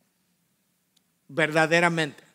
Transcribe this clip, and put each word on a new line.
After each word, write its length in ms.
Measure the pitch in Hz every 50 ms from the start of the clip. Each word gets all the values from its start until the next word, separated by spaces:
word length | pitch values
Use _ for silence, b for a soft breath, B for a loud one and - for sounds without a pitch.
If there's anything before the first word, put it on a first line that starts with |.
| _ _ _ _ _ _ _ _ _ _ _ _ _ _ _ _ _ _ _ _ _ _ _ _ _ -
Verdaderamente. 1000 | 139 156 156 151 151 160 160 151 170 170 175 170 170 165 156 143 - - - _